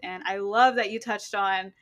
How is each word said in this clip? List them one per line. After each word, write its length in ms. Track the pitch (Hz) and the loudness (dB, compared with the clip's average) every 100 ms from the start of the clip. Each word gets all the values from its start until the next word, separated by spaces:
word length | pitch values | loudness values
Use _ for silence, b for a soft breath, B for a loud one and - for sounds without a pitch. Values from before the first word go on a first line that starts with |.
And 200 | 180 185 185 | -12 -8 -6
I 120 | 196 | -4
love 380 | 202 214 254 240 | 0 6 6 4
that 140 | 208 | -2
you 80 | 220 | -4
touched 340 | 240 208 - | -6 -6 -4
on, 400 | 208 196 190 190 - | -2 0 0 -4 -14